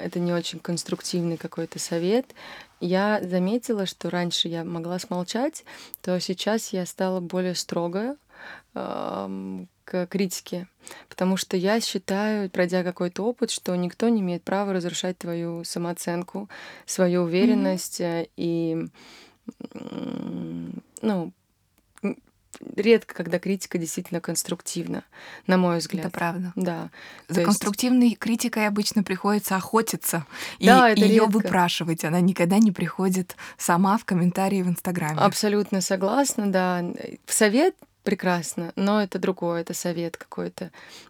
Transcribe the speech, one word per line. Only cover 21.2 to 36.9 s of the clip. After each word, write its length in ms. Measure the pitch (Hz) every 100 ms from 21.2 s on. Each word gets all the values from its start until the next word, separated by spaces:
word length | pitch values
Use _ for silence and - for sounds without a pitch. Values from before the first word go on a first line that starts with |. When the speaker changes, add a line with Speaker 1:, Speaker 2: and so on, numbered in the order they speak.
| 170 - _ _ _ _ _ -
Speaker 1:
м, 140 | 202 - _ _ _ - - -
редко, 380 | 214 220 - -
когда 220 | 175 180
критика 380 | 185 196 - 180
действительно 440 | 165 - 180 170
конструктивна, 800 | 170 170 - 175 - 170 170 - - - - - -
на 100 | 185
мой 220 | 180 170
взгляд. 260 | 156 175 170
Speaker 2:
Это 60 | -
правда. 360 | 170 175 180 185
Speaker 1:
Да. 340 | 180 165 170 - - - -
Speaker 2:
За 80 | 175
Speaker 1:
То 60 |
есть 40 | 170
Speaker 2:
конструктивной 720 | 208 208 202 254 254 240 202
критикой 520 | 220 226 233 233 214
обычно 360 | 208 202 -
приходится 520 | 185 185 202 208 - 190
охотиться 720 | 175 226 226 - - 165 147 - - -
и 80 | 196
Speaker 1:
Да, 220 | 254 240
это 160 | 214 202
Speaker 2:
её 180 | 220 214
Speaker 1:
редко. 80 | 214
Speaker 2:
выпрашивать. 680 | 196 185 175 - 165 160 160
Она 160 | 175
никогда 380 | 180 180 175 196
не 120 | 220
приходит 640 | 180 175 - 190 185 180 - - -
сама 400 | - 170 196 220
в 80 | -
комментарии 560 | 180 175 175 190 196
в 60 | 180
Инстаграме. 500 | 170 190 175 151 156
Speaker 1:
Абсолютно 600 | 202 - 214 208 202 196
согласна, 680 | 175 190 196 247 277 - 202
да. 320 | 185 180 180 175